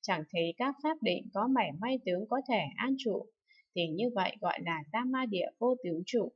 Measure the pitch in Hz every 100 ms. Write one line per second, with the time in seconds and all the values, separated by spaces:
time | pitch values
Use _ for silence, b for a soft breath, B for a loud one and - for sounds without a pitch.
0 | - 180 156 180 165 170 254 277 302 320
1 | 214 180 - 190 233 262 190 147 226 262
2 | 247 180 214 269 269 226 147 - 254 269
3 | 240 190 - _ b b b - 170 160
4 | 240 226 185 - 180 - 175 160 147 220
5 | 254 262 254 196 - - 240 247 180 160
6 | 180 247 196